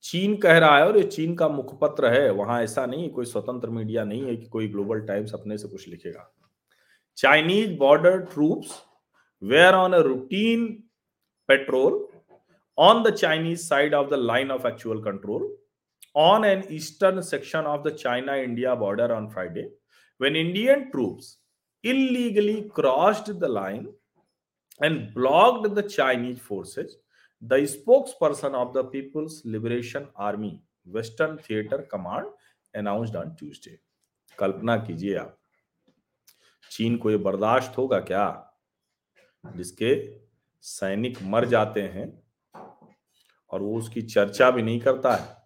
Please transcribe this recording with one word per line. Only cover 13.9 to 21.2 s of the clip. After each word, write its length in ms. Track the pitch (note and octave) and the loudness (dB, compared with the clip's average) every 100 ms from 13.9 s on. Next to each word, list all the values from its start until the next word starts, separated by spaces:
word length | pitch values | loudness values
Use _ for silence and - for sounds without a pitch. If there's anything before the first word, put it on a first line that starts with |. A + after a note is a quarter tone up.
of 160 | D3 C#3 | 2 0
the 80 | C#3+ | 0
line 340 | A#2+ A#2+ C3+ | 0 0 -2
of 140 | C3 | -4
actual 360 | B2 A2+ A2+ G#2+ | -4 -6 -8 -6
control 460 | G#2+ G2 G2+ B2 G#4 - _ _ _ _ - | -6 -8 -6 -6 -6 -12 _ _ _ _ -6
on 300 | D3 D#3+ G#3+ | 4 6 6
an 200 | G#3 F#3+ F#3+ | 4 0 -4
eastern 520 | D#3 D#3 - F#3+ F#3 | -12 -12 0 0 0
section 420 | E3+ - - D#3+ | -4 -6 -4 -4
of 200 | D3+ D3 | -4 -4
the 80 | D3 | -6
China-India 840 | D3 C3 B2 C#3 C#3 B2+ A#2+ B2 A#2+ | -6 -4 -4 -2 -4 -4 -4 -2 -2
border 380 | G2+ G#2+ A#2 | -2 -2 -2
on 160 | A2+ G#2+ | -2 -6
Friday, 380 | F#2+ F2+ F2 G#2 _ _ _ _ _ | -10 -10 -10 -12 _ _ _ _ _
when 180 | C3+ D#3 | -2 0
Indian 540 | E3+ F#3 A#3+ C#4+ C4 | -2 -2 2 2 0
troops 480 | C#3 G#2+ E2 | -4 -4 -6